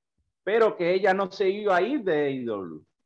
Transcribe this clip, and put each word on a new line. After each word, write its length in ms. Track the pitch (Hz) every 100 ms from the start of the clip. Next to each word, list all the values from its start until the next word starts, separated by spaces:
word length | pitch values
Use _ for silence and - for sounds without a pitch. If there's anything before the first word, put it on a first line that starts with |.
| _ _ _ _
pero 320 | - 226 214 -
que 160 | 170
ella 200 | 190 196
no 180 | 190 190
se 180 | - 190
iba 260 | 202 208 180
a 60 |
ir 220 | 202 294
de 100 | 190
A 140 | 151 147
E 180 | 131 117
W. 360 | 104 90 78 76 _